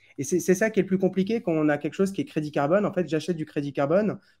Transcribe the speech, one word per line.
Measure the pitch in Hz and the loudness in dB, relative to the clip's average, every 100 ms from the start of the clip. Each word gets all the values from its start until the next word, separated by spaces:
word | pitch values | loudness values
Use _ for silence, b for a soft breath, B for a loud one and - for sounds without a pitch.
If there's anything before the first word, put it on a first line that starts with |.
| b b | b b
Et | |
c'est, | 135 175 | -2 -2
c'est | 185 190 | 2 2
ça | 220 | 2
qui | 214 | 2
est | |
le | - | 0
plus | 190 | 2
compliqué | 185 190 190 226 | 0 0 0 -2
quand | 180 | 0
on | 160 151 | 2 2
a | 143 | 2
quelque | 156 | -2
chose | 165 190 | -2 -2
qui | 196 | -2
est | 135 | -4
crédit | 160 151 | -4 -2
carbone. | 147 143 196 185 | -2 2 2 2
En | |
fait, | 185 156 | -2 -2
j'achète | 156 165 165 | -2 -2 -4
du | 151 | -4
crédit | 151 143 | -4 -4
carbone. | 139 139 185 214 - b b | -2 2 2 2 -4 b b